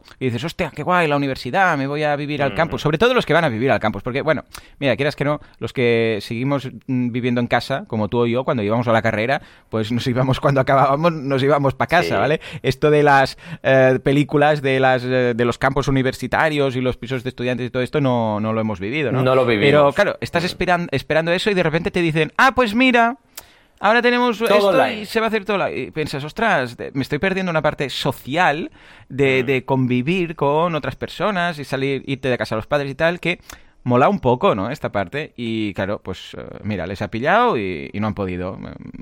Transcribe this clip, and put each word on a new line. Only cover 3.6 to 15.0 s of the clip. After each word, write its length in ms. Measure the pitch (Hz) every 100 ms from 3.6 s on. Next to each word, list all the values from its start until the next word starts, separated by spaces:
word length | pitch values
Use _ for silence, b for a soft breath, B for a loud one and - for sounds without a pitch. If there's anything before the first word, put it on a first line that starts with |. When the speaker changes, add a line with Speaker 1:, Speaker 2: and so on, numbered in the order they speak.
| 135
Speaker 1:
al 100 | 104
campus, 220 | 110 101
porque, 220 | 127 127
bueno, 200 | 143 151 - B B -
mira, 160 | 139 113
quieras 200 | 147 -
que 80 |
no, 160 | 143 147 b b
los 120 | 113
que 460 | - 120 117 113 107
seguimos, 460 | - 117 131 143 131 113 -
mm, 240 | 127 123
viviendo 300 | 120 123 120
en 40 | 120
casa, 400 | 123 - 135 208
como 200 | 113 104
tú 140 | 120
o 40 | 120
yo, 180 | 117
cuando 200 | 135 131
íbamos 240 | 101 117 120
a 40 |
la 120 | 113
carrera, 320 | 113 104 117 143 B B _
pues 220 | 110 110
nos 160 | 120 135
íbamos, 320 | 120 127 131
cuando 220 | 143 135
acabábamos, 500 | 131 135 135 143 170
nos 320 | 160 135 135
íbamos 300 | 139 147 139
pa' 140 | - 120
casa, 160 | 170 170
Speaker 2:
Sí. 60 |
Speaker 1:
¿vale? 260 | 104 127 156 B 160
Esto 260 | 135 127 151
de 140 | 151
las, 340 | 147 139 135 - B 160
eh, 360 | - 135 131 127
películas 600 | 147 139 139 151 147 147
de 180 | 135 131
las, 240 | 131 131